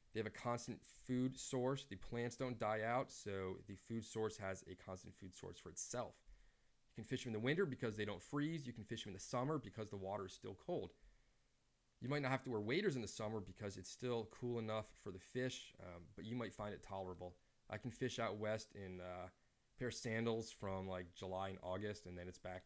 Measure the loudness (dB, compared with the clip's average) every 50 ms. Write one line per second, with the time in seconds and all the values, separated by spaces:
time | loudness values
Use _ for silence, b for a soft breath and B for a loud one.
0 | B B 0 0 0 0 -2 -2 0 2 2 2 0 -2 -4 -6 -8 -12 -16 -8
1 | -2 2 4 4 4 4 2 0 -2 0 2 4 4 4 4 2 -2 -6 -8 -8
2 | -6 -4 -2 0 0 0 0 0 0 0 0 2 4 4 4 4 4 4 4 4
3 | 2 0 -4 -6 -4 -2 0 0 2 0 -2 -4 -6 -8 -10 -8 -4 -2 -2 -2
4 | -2 0 2 2 2 2 2 0 -2 -2 -2 -2 -4 -8 -10 -8 -6 -6 -6 -6
5 | -8 -10 -14 -12 -12 -12 -10 -8 -8 -8 -8 -8 -10 -8 -4 -4 -4 -2 -2 -2
6 | -2 -4 -6 -12 -18 -18 b b b b b b b b b b b b -8 -6
7 | -2 0 0 0 2 2 2 4 4 6 6 6 6 4 4 2 0 0 2 2
8 | 2 0 0 -2 -4 -2 2 2 2 2 2 0 -2 -4 -6 -6 -6 -4 -4 -4
9 | -4 -4 -4 -4 -2 0 2 4 4 4 4 2 0 -2 -4 -4 -4 -2 -2 -2
10 | 0 0 0 0 -2 -4 -6 -6 -8 -8 -8 -6 -4 -2 0 0 0 -2 -6 b
11 | b b b b b b b b b b b b b _ _ _ _ _ _ -4
12 | -2 0 2 4 4 4 4 4 2 2 2 2 4 4 4 6 6 4 4 2
13 | 0 -2 -2 0 0 0 0 0 -2 -4 -6 -4 -4 -4 -4 -4 -6 -8 -6 -2
14 | 0 2 2 2 2 -2 -4 -4 -2 0 0 2 2 2 2 0 0 -2 -6 -10
15 | -8 -8 -8 -8 -6 -4 0 2 2 2 0 -2 -6 -10 -12 -12 -12 -10 -10 -10
16 | -12 -12 -10 -8 -4 -2 0 0 0 -2 -2 -2 -2 -2 -2 -4 -6 -4 -4 -2
17 | -2 -2 -4 -4 -6 -8 -8 -10 b b b b b b -4 -2 -2 -2 0 0
18 | 0 2 2 2 2 2 2 2 2 2 2 2 0 -4 -8 -8 -6 -6 -4 -4
19 | -6 -6 -6 -6 -6 -8 -10 _ _ _ _ _ _ _ _ -2 -2 -2 0 0
20 | 0 2 4 4 6 4 4 4 2 -2 -4 -4 -2 0 0 0 0 0 0 -2
21 | -2 -4 -6 -6 -4 0 0 0 0 0 -2 -2 -2 0 0 2 0 0 -2 -4
22 | -6 -6 -6 -6 -4 -6 -6 -6 -6 -6 -6 -6 -8